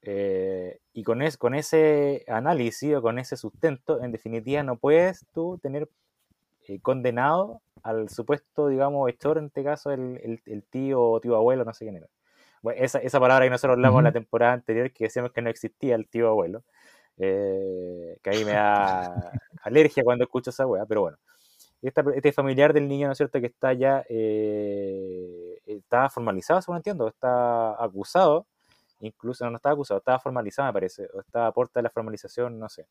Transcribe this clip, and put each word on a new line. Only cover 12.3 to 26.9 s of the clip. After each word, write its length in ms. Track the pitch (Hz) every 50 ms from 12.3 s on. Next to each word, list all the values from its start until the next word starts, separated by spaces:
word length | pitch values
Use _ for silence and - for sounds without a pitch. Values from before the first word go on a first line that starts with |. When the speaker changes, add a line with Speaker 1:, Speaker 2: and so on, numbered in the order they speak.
| _ _ _ _ _ _ _
Speaker 1:
Bueno, 160 | 113 117 95 127
esa, 160 | 131 - 135
esa 200 | 123 127 123 143
palabra 260 | 127 127 131 131 127
que 40 | 127
nosotros 240 | 127 123 - 135 127
hablamos 240 | 123 123 131 - 127
en 20 | -
la 40 | -
Speaker 2:
Ujú. 40 | -
Speaker 1:
temporada 400 | 120 113 _ - 117 120 120 123
anterior 380 | 123 120 - 113 113 123 131 _
que 120 | _ 113
decíamos 260 | 107 - 127 123 123 _
que 80 | - 120
no 60 | 117
existía 460 | 113 - - 113 _ _ - 139 120
el 120 | 113 107 _
tío 180 | _ 117 117 113
abuelo, 340 | 110 107 92 85 92 113 _ _ _ _ _ _ _ _ _ _ _ _
eh, 1000 | 92 95 95 98 101 98 95 95 95 95 92 90 90 90 90 87 85 82 85 - _
que 60 | 98
ahí 120 | 98 110 110
me 80 | 104 104
da 760 | 104 104 104 104 101 101 98 95 92 90 90 90 90 87 87 - 120 - _
Speaker 2:
<laughs> 140 | _ 160 _
Speaker 1:
alergia 400 | 107 113 147 156 151 - - 127
cuando 200 | 120 123 120 123
escucho 240 | - _ 127 120 -
esa 140 | 123 - 135 131
wea, 180 | 110 92 107 107
pero 140 | 107 107
bueno. 160 | 98 85 73 _ _ _ _ _ _ _ _ _ - _ _ _
Esta, 220 | - 131 - - 147 139 139
este 160 | 135 135 151 139
familiar 400 | - 139 135 135 131 143 151 151
del 140 | 147 143 139
niño, 200 | 139 139 143 139
¿no 60 | 135
es 40 | -
cierto?, 220 | 143 131 _ 143
que 60 | 120 120
está 260 | _ _ - 131 127
ya, 300 | 127 127 135 135 135 131 -
eh, 1500 | 120 113 110 110 107 107 107 107 107 107 104 104 101 101 98 98 95 95 95 95 92 90 90 90 87 87 87 87 90 - _
está 440 | - 107 101 _ _ - 120 131 135
formalizado, 520 | - - 120 113 98 95 - - 156 185
según 160 | 180 - 175 175
entiendo, 300 | 160 202